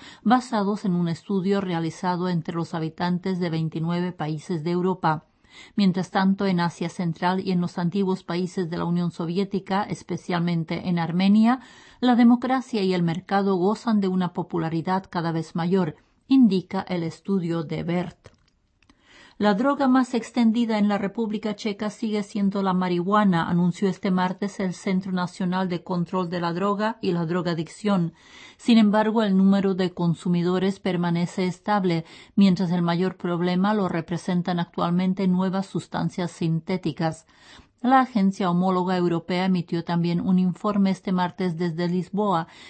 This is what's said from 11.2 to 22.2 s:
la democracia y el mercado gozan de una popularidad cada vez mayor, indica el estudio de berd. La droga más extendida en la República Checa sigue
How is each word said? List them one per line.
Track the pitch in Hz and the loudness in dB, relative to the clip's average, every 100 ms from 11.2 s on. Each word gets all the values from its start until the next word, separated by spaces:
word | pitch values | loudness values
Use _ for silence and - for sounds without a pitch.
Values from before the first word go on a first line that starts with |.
| 196 208 220 254 - - - - | 4 6 4 2 -4 -20 -20 -2
la | 254 240 | 2 6
democracia | 233 240 254 262 247 220 | 6 6 2 -2 -2 -2
y | 190 | 0
el | 185 | 0
mercado | 170 165 - 196 196 190 | 0 -2 -2 0 2 2
gozan | 185 220 240 214 | 2 0 0 0
de | 190 | 2
una | 185 180 | 0 -2
popularidad | - 165 170 165 165 156 185 190 | -4 -4 -4 -2 -2 -2 -4 -2
cada | 180 165 | -4 -2
vez | 165 160 180 | -2 -4 -4
mayor, | 170 190 165 - _ _ _ | 0 0 0 -4 _ _ _
indica | 269 233 190 - 190 | 6 6 4 -2 -8
el | - 180 | -4 -4
estudio | 165 - - 196 170 165 | -4 -8 -4 -2 0 -4
de | 156 156 | -4 -6
berd. | 160 175 - - - _ _ _ _ _ _ _ _ - - _ | -4 -4 -4 -10 -20 _ _ _ _ _ _ _ _ -20 -20 _
La | 208 | 0
droga | 196 277 285 269 | 2 2 2 2
más | 254 247 233 | 2 2 -2
extendida | 226 - 226 220 226 214 | -4 0 2 2 0 0
en | 208 | 0
la | 202 | 0
República | 196 196 220 214 214 208 | -4 -4 -4 -4 -6 -6
Checa | 226 196 214 | -6 -6 -8
sigue | 202 220 208 | -6 -4 -4